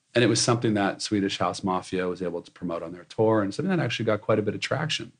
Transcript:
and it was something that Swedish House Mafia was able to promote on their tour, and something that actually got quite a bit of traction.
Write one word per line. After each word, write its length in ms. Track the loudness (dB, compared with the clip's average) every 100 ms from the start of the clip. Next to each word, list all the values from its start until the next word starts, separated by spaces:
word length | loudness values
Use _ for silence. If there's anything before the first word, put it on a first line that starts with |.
| _ 2
and 80 |
it 40 | 4
was 120 | 4
something 360 | 2 2 2 2
that 260 | 2 0
Swedish 380 | 0 0 2 0
House 240 | -2 -2
Mafia 440 | -2 -2 -2 -2 -2
was 140 | -2
able 200 | -4 -6
to 100 | -10
promote 320 | -10 -6 -6
on 80 | -6
their 140 | -12 -12
tour, 360 | 0 2 4
and 120 | 0
something 220 | -2 0 0
that 80 |
actually 220 | 0 0 0
got 160 | 0
quite 160 | 2 2
a 60 |
bit 100 | 2
of 80 | -4
traction. 500 | -4 -2 -2 -4 -8 -16